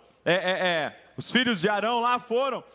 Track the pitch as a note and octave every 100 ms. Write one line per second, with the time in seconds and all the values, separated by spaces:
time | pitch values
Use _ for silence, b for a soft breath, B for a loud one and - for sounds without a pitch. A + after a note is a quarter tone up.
0 | b b - F3+ F3 F#3 F#3 E3 C3+ -
1 | - - - A#3 B3 G3+ F#3+ G#3 G#3+ A#3+
2 | A#3+ B3 - A#3 C4+ G#3+ -